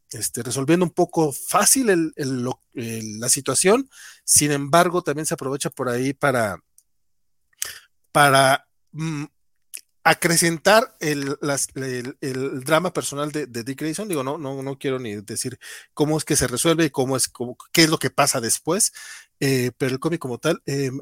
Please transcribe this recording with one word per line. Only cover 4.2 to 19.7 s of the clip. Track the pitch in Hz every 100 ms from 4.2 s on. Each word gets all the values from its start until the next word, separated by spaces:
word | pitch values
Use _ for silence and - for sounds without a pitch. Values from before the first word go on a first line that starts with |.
Sin | - - 147
embargo, | 143 143 165 175 175
también | 175 147
se | 156
aprovecha | 165 131 143 -
por | - 127
ahí | 120 131
para, | 135 143 127 107 87 _ _ _ _ _ _ _ _ _ _ - - _ _ _
para, | 151 143 135 135 135 - _ _
mm, | 151 160 147 147 _ _ _ _ - _ _ 165
acrecentar | 160 175 165 170 165 196 214 262 _
el, | 160 147 139 143
las, | 151 139 -
el, | 139 131 127 123 -
el | 139 127 135 135
drama | 131 160 180
personal | - 131 139 151
de, | 147 131
de | 117
Dick | 113 135
Grayson. | 151 156 214
Digo, | 160
no, | 131 160
no, | 139 139
no | 135 135
quiero | 143 131
ni | 120 104
decir | 101 110 127 - - - -
cómo | - 147 156
es |
que | - 143
se | 127
resuelve | 120 170 165
y | 160
cómo | - 131 131
es, | -
cómo, | - 120 120 -
qué | -
es | 160
lo | 165
que | 135
pasa | - 143 135
después, | 113 - - 185 - - - - - _
eh, | 139 135 123